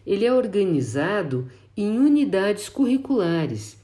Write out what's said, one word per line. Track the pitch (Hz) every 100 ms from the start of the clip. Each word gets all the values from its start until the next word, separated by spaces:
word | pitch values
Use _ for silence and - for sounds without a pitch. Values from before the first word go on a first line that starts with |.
| -
ele | 196
é | 233
organizado | 254 226 196 190 156 117 120 160 208 165 127 127 - _ -
em | 208 226
unidades | 285 294 247 190 202 208 -
curriculares, | - 262 262 - 262 175 170 147 110 - -